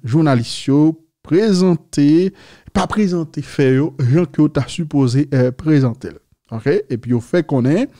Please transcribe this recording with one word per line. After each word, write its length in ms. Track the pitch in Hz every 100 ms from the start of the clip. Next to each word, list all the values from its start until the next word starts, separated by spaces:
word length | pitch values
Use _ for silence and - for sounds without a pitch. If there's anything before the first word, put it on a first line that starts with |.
jounalist 640 | 117 147 151 123 113 - -
yo 140 | 139 156 160 _ _
prezante, 1080 | - 165 220 180 185 165 _ - 143 160 190 - - - -
pa 140 | 196 185
prezante 520 | 214 196 175 156 - -
fè 240 | - 131 131
yo, 160 | 160 -
jan 240 | 123 160 175
ke 160 | -
yo 60 | 151
ta 160 | - -
sipoze, 600 | - 156 143 131 131 147
euh, 220 | 135 127
prezante 560 | 123 156 151 127 113 87
l. 80 | - _ _ _
Ok? 160 | 113 139 190 -
Epi 220 | 117 117
yo 60 | 120
fè 220 | - 175 160
konnen, 400 | 135 123 175 285